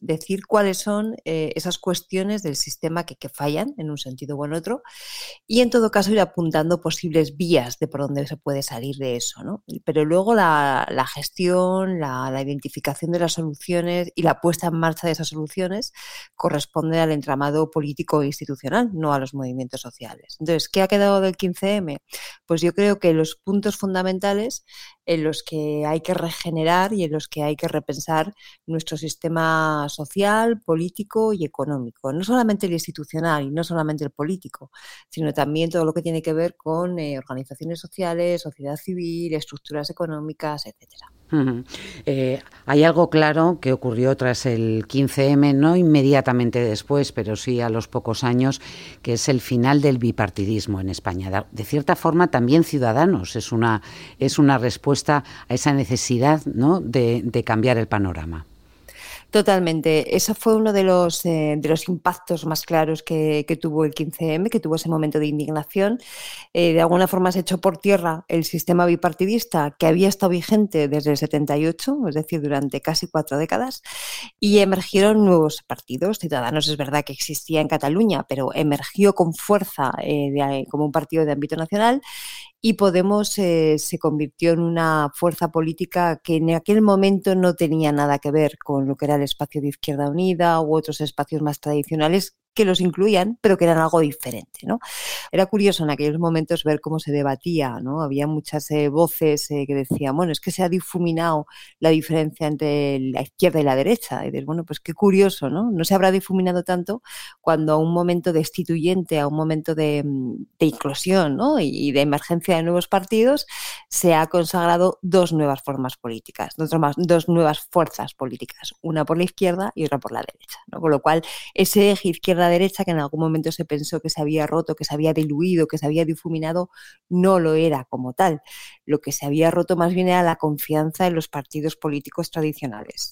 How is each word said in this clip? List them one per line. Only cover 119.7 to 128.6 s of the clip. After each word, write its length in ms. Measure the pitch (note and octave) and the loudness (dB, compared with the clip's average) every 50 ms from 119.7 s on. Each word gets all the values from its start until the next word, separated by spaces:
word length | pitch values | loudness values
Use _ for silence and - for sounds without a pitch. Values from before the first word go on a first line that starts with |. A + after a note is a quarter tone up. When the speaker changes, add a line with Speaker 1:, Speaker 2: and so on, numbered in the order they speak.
| - | -4
Speaker 1:
y 100 | - D#3+ | -4 -4
otra 140 | C#3+ C#3+ B2+ | -2 -2 -4
por 120 | - - | -6 -6
la 100 | A#2 A2+ | -8 -8
derecha, 360 | - - - _ - - - - _ - | -10 -12 -16 _ -20 -20 -20 -20 _ -16
¿no? 100 | - - | -10 -2
Con 80 | E3 D#3+ | 0 2
lo 120 | D3 C3+ | 2 2
cual, 200 | - D3+ D#3+ E3 E3 - - - - - - | 2 2 2 2 0 -4 -14 -16 -16 -10 0
ese 380 | - F#3+ - - G#3 G3+ G3+ | 0 0 2 4 4 4 4
eje 180 | G3 F#3+ - F#3 | 4 2 0 -4
izquierda-derecha 400 | E3 - - F#3+ F3+ E3+ F3+ F3 F3 F3 F#3+ F#3+ - - G3 | -4 -2 0 0 2 4 4 4 4 4 2 0 0 -2 -4
que 60 | F#3 | -2
en 80 | E3+ D#3 | 0 -2
algún 200 | C#3+ C#3 D#3 D#3 | -2 -2 -2 -2
momento 320 | D#3+ D#3+ D#3+ D#3+ D3+ D#3+ | -2 0 0 0 -2 -4
se 140 | - - E3 | -6 -6 -6
pensó 340 | - D3+ C#3+ D3+ - F3 D#3 | -6 -4 -6 -6 -4 -6 -6
que 100 | - D#3+ | -4 -4
se 120 | - D#3+ | -4 -4
había 260 | D3+ D3 D#3 D#3 D3 D3 | -2 -2 0 0 0 0
roto, 280 | D#3 E3 D#3+ - D#3+ | 0 -2 -2 -2 -4
que 80 | - D3+ | -6 -6
se 100 | - D3 | -6 -4
había 180 | D3 D#3 D#3+ D#3 | 0 0 2 2
diluido, 540 | D#3+ D#3 D3+ D3 C#3+ E3+ F#3 F3+ E3 D#3 D#3 | 2 0 -2 0 0 0 2 2 2 2 0
que 100 | - D#3 | -2 -4
se 80 | D3+ | -4
había 200 | D3 D3+ E3 E3 | -2 0 0 0
difuminado, 640 | D#3 D#3+ - - F3 E3 D#3+ D#3 D#3 E3 F3+ F3+ - _ - - - - _ _ - | 0 -2 -6 -6 -8 -6 -4 -4 -4 -4 -4 -4 -6 _ -20 -20 -20 -20 _ _ -2
no 320 | F3+ F3+ F3+ F#3+ F#3+ F3+ | 0 2 4 4 4 4
lo 140 | E3 D#3+ D#3 | 4 2 2
era 320 | D#3+ E3 E3 D3 C3 B2+ | 4 2 2 0 -2 -6
como 280 | - - B2+ B2+ B2+ B2+ | -8 -8 -8 -8 -6 0
tal. 280 | - F#3+ F3+ D#3 D3 _ - - - | 2 2 2 2 -2 _ -14 -20 -20